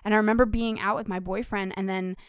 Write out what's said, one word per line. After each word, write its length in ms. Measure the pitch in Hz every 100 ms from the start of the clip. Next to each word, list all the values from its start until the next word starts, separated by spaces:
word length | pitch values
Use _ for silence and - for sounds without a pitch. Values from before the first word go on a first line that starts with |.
and 80 | 208
I 40 | 214
remember 260 | 214 233
being 340 | 247 226 226 220
out 160 | 196 220
with 120 | 220
my 100 | 185
boyfriend, 520 | 185 190 240 214 190 -
and 120 | 190
then 280 | 190 185 185